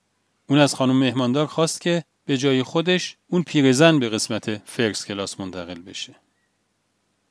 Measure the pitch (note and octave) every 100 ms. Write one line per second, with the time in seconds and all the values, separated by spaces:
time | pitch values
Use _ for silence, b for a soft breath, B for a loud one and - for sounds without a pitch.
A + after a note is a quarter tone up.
0 | _ _ _ _ - C#3+ C#3 - B2+ C3
1 | C3+ A#2+ B2 C#3 D3+ - D#3+ - F3 E3+
2 | - _ - C3+ C#3 C3 B2 E3+ E3 F3+
3 | - - _ F3+ - D3+ C3+ B2+ E3 D#3
4 | A#2 G#2+ - G#2+ - G#2 - - A2 F#2+
5 | - G2+ F#2+ - F#2+ F2+ F2 F2 F#2+ -
6 | - - _ _ _ _ _ _ _ _
7 | _ _ _